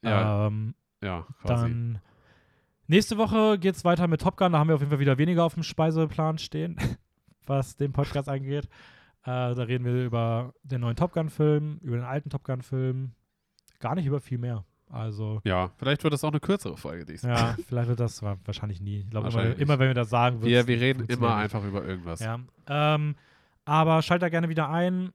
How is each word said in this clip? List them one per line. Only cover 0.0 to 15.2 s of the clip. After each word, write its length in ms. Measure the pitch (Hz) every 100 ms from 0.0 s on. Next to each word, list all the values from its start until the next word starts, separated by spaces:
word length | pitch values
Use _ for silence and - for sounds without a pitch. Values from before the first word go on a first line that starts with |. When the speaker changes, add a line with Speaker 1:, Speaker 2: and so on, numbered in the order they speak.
Speaker 1:
Ja. 460 | - 104 101 104 104
Speaker 2:
Ähm, 260 | 107 110 - _ _
Speaker 1:
Ja, 220 | 104 90 82 -
quasi. 220 | - 120
Speaker 2:
dann 360 | 117 117 117 107 _ _ _ _ _ _ _ _ _
nächste 300 | 170 214 208
Woche 420 | 220 220 214 208
geht's 240 | 180 185 175
weiter 220 | 175 175
mit 140 | 160
Top 160 | 175 -
Gun. 160 | 185
Da 60 | 165
haben 100 | 151
wir 60 | 156
auf 60 |
jeden 80 | 143
Fall 80 | 147
wieder 180 | 139 131
weniger 260 | 156 175
auf 100 | 170
dem 100 | 165
Speiseplan 760 | 160 - 160 160 160 - 156 160
stehen, 380 | - 151 165 165 - - _
<laughs> 340 | _ _ _ -
was 300 | 139 131 -
den 160 | 143
Podcast 380 | 135 143 147 139
angeht. 360 | 139 135 143 143 - - - _ _
Äh, 300 | - 127 123
da 100 | 123
reden 220 | 117 123 123
wir 180 | 123 127
über 480 | 117 117 117 123 -
den 180 | - 131
neuen 140 | 120 120
Top 160 | 175
Gun-Film, 680 | - 160 - 151 151 151 147
über 140 | - 117
den 80 | 123
alten 240 | 139 147
Top 120 | 135
Gun-Film. 680 | - 127 123 131 131 131 131 117 _ _ _ _ _ _
Gar 160 | 117 156
nicht 100 | 143
über 140 | 139
viel 160 | - 123
mehr. 260 | 120 117 92 _ _
Also 520 | 120 113 104